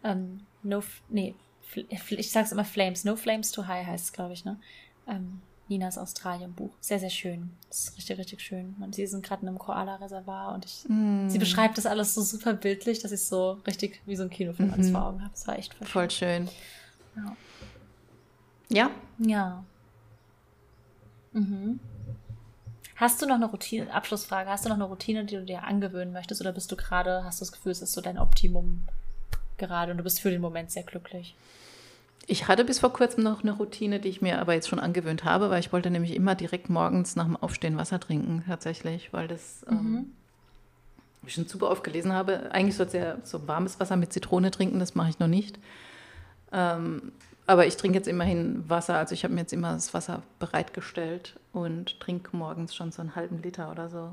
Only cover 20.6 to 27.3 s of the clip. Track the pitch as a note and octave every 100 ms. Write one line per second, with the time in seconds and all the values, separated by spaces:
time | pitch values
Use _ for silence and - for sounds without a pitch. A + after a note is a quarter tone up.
20.6 | _ _ - _ - - _ A3+ G3+ G3
21.6 | G3+ B3+ - - - - - - - -
22.6 | - - - - A#3+ A#3+ C#4+ B3 A3+ G#3
23.6 | - A3+ - - - G#3 - F#3+ F#3+ G3+
24.6 | A3+ G#3 G3 F#3+ - A3 G#3 G3+ F#3 F3+
25.6 | - G3+ G3 F3+ F3+ F3+ F3 G3+ F#3+ F#3
26.6 | - F#3 - F3+ F3+ F#3 F#3